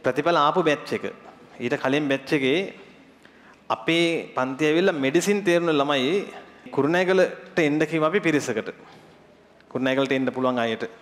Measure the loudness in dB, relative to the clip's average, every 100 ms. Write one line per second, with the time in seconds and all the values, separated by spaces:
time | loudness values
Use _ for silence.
0 | -2 -2 0 2 4 2 2 0 -2 -6
1 | -6 -12 -20 -20 -20 -8 -4 -2 0 0
2 | 0 -2 0 0 2 0 -2 -12 -20 -20
3 | -20 -20 -20 -20 -20 -20 _ -6 0 2
4 | 2 0 -4 -4 -4 0 2 4 2 2
5 | 2 2 2 0 2 2 2 2 2 2
6 | 0 -2 -4 -14 -20 -20 -8 -2 2 2
7 | 2 2 2 0 -8 0 0 2 0 0
8 | 0 0 0 0 0 -4 -6 -12 -18 -20
9 | -20 -20 -20 -20 -20 -20 -10 -4 0 0
10 | 0 0 -2 -2 -2 0 -2 -4 -8 -12